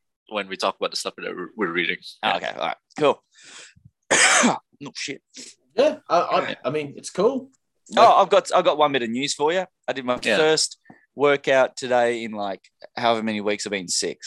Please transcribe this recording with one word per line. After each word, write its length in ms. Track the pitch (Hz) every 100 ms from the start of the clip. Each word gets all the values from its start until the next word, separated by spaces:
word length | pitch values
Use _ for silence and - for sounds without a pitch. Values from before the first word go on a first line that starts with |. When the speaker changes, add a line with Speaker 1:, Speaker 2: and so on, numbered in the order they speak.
| _ _ _
Speaker 1:
when 200 | 107 95
we 80 | 95
talk 180 | 101 -
about 140 | 95
the 60 | -
stuff 180 | 95 -
that 180 | 90 90
we're, 140 | 90 -
we're 140 | 85
reading. 260 | 85 90 90 - -
Speaker 2:
Oh, 40 | 107
Speaker 1:
Yeah. 60 | 90
Speaker 2:
okay, 160 | 71 -
all 80 | -
right, 100 | - _ -
cool. 240 | 147 - _ _ - - - _ _ _ _
<coughs> 480 | 508 - - 233 147 - _
Oh, 60 | 143 -
shit. 260 | - 135 _ - - - _ -
Speaker 3:
Yeah, 220 | 294 - -
I, 100 | 170
I, 300 | 165 180 -
Speaker 1:
Yeah. 60 | -
Speaker 3:
I 60 | -
mean, 240 | 151 147 -
it's 140 | -
cool. 420 | - 208 269 - _ _ _ _ -
Speaker 2:
Oh, 40 |
Speaker 3:
Like 140 | 220 147
Speaker 2:
I've 120 | 175
got, 220 | 196 -
I've 120 | 180
got 120 | 175 151
one 120 | 147
bit 120 | 135
of 60 | 117
news 220 | 117 143
for 180 | - 151
you. 120 | 180 180 _ -
I 60 |
did 120 | 135
my 140 | 127 123
Speaker 1:
Yeah. 160 | 123 107
Speaker 2:
first 400 | 156 156 - - - - _
workout 640 | - 143 139 151 135 127 -
today 480 | 131 123 120 120
in, 80 | 113
like, 360 | 107 101 92 _ _ - -
however 260 | 120 117
many 180 | 113 104
weeks 240 | 104 104
I've 60 | 107
been 160 | 98 87
sick, 360 | - 90 -